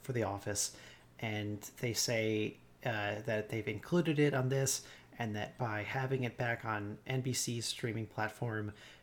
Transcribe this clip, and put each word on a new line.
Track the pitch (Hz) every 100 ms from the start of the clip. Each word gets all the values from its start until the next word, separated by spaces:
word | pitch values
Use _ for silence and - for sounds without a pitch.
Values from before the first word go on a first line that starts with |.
for | -
The | 120
Office, | 98 101 104 104 - - - - - -
and | 113 107 104 101 - -
they | 123
say, | 104 - 117 110 107 104 - - - 123
uh, | 107 104 107 113
that | 110 -
they've | 113 107
included | 107 - 175 165 147
it | 147
on | 139 127
this, | 135 135 - - - - -
and | 113 104
that | 110 -
by | 120 104
having | 101 135 131 131
it | 123 -
back | 120 117
on | 113 107 101 110 -
N | 131
B | 127
C's | 120 - 120 -
streaming | - 120 110 107
platform, | - 107 - 120 110 104 - - -